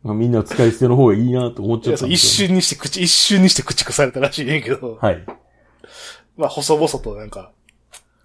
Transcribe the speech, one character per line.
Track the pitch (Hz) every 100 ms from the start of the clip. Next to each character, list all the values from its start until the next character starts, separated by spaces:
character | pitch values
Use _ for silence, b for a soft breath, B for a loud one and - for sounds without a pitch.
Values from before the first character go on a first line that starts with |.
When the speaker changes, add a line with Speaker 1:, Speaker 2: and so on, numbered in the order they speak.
Speaker 1:
ま | -
あ、 | 107
み | 120
ん |
な | 117
使 | 104 - 117
い |
捨 | 113
て | 131
の | 123
方 | 127
が |
い | 101 123
い |
な | 127 120
と | -
思 | 104 113
っ |
ち | 123
ゃ |
っ | 135
た | 131
ん |
で |
す |
よ |
ね。 |
Speaker 2:
い |
や、 | 175
そ |
う、 |
一 |
瞬 | - - 190 185
に |
し | -
て | -
駆 | -
逐、 | -
一 | 180
瞬 | - - 202
に | 185
し |
て | -
駆 | - -
逐 | -
さ | - 139
れ |
た | 131
ら | 139
し | -
い | 131
ね | 151
ん |
け | 117
ど。 | 131 123 110
Speaker 1:
は | 110
い。 | 87 92 - _ B B B B B B B B -
Speaker 2:
ま | 143
あ、 |
細 | - 143 151
々 | 160
と | 131 110 104
な | 107
ん |
か、 | 101 90 _ _ _ _ - _ _